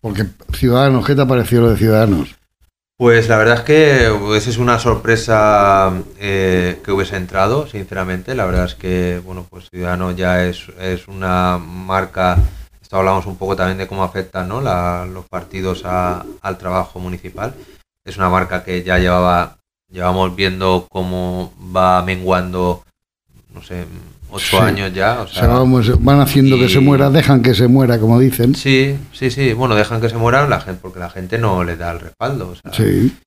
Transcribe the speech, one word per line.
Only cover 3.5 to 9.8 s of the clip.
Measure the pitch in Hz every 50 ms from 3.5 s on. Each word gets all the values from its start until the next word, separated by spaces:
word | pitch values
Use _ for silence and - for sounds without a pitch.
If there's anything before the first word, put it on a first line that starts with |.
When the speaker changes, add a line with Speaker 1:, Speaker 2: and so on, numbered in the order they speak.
| 117
Speaker 2:
es | 120
que | 117 - 147 156 156 147 139 131 120 113 107 104 101 104 107
esa | 107 104 127
es | 117 113
una | 120 120 120 113
sorpresa, | - 120 110 - - 110 117 110 113 113 110 107 107 107 107 104 101 101 98 98 95 95 92 92 98 - - -
eh, | 101 101 98 98 95 92 92 90 90 90 87 - -
que | -
hubiese | 98 98 95 - 104
entrado, | 95 90 90 - 95 95 101 120 143 151
sinceramente. | 143 - 104 95 - 95 95 92 92 92 92 92 - 131
La | 127 101
verdad | 92 90 90 90
es | 90 -
que, | - - 92 92 90 90 90 87 90 90
bueno, | 92 92 90 90 -
pues | - 90 90 -
Ciudadanos | - 90